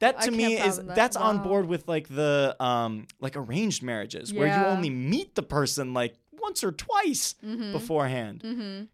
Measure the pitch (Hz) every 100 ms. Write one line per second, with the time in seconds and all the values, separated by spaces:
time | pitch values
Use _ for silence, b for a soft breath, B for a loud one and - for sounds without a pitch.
0 | 226 - 226 226 226 220 202 185 185 180
1 | 240 233 220 208 190 202 170 170 - 160
2 | 147 139 151 143 139 - 127 120 117 107
3 | - - 131 143 117 147 220 131 127 113
4 | 101 - 117 208 151 202 196 190 165 127
5 | 131 254 392 - - 147 135 - 131 127
6 | 120 - _ 320 427 - 190 - - 427
7 | 359 269 - - 214 226 208 196 233 156
8 | 139 127 110 170 220 240 202 196 214